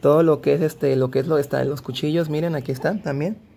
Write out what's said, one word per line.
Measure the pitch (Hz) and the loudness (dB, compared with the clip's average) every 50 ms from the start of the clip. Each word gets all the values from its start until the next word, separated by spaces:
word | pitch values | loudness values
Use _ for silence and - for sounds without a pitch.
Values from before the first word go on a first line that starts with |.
todo | - 147 147 156 170 | 4 4 4 6 6
lo | 165 151 135 | 4 4 2
que | 131 147 143 | 2 0 2
es | 147 | 2
este, | 156 156 156 - - 139 135 | 2 -2 -2 -2 -2 0 2
lo | 131 127 127 | 2 0 0
que | 131 131 | 0 -2
es | 135 | 0
lo, | 170 160 147 | 0 0 0
está, | 139 135 - 131 131 | 0 0 -2 -2 -2
los | 131 147 135 - | -2 -4 -6 -8
cuchillos. | - 127 131 - 151 151 170 170 151 | -10 -8 -4 -4 -2 0 0 -2 -2
Miren, | 151 151 160 170 165 | -2 -2 -2 -2 -4
aquí | 147 127 - 135 | -4 -4 -6 -6
están | 131 - 151 196 208 - | -4 -2 -4 -4 -2 -4
también. | - 139 139 147 180 220 - - - _ | -6 -4 -4 -4 -4 -4 -8 -12 -20 _